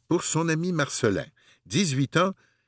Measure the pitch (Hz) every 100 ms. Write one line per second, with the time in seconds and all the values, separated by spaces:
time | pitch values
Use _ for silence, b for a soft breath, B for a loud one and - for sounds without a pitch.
0 | _ 165 - 156 165 160 180 165 135 -
1 | 113 95 - b b b - 147 175 131
2 | 139 165 185 - _ _